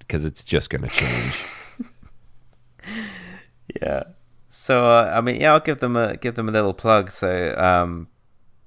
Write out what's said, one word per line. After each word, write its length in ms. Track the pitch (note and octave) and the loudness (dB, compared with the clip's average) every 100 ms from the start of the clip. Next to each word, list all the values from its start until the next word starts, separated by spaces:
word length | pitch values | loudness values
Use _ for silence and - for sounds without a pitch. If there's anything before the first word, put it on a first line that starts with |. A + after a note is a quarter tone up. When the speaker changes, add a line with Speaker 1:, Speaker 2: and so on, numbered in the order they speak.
| - | -8
Speaker 1:
'cause 160 | D#2+ | -4
it's 180 | D2+ - | -4 -8
just 280 | - D#2+ - | -2 -2 -2
gonna 180 | C#2 C2+ | -6 -4
change. 560 | - C2+ A#1+ A#1+ B1+ - - - - | -2 -2 -2 -4 -8 -10 -16 -18 -16
<laughs> 80 | - - - - - - - _ _ _ - A3 G#3+ F#3+ F3+ F#3 - _ - - | -16 -16 -20 -20 -20 -20 -20 _ _ _ -14 -12 -12 -14 -18 -20 -20 _ -14 -8
Speaker 2:
Yeah. 240 | - C#2 - - _ - - | -4 -4 -8 -16 _ -20 -20
So, 380 | - - B2+ A#2+ | -12 0 2 6
uh, 220 | A#2 G#2+ | 6 6
I 60 | A2+ | 0
mean, 200 | A#2+ B2 | -2 2
yeah, 120 | D3+ | 4
I'll 80 | D#3 | 4
give 200 | D#3 C#3+ | 2 -2
them 160 | B2 A#2+ | -2 0
a, 200 | A2+ - | -2 -2
give 180 | B2 | -6
them 140 | A#2+ A2 | -4 -2
a 40 | |
little 220 | G#2+ G2+ | 0 0
plug. 360 | F#2 A2+ G#2+ F#2 | 0 4 4 4
So, 460 | - F#2+ F2+ F2 G#1 | -2 -2 0 -2 2
um, 520 | F#2 F2+ F2 E2+ E2 _ _ _ - - | 4 4 2 -4 -12 _ _ _ -20 -20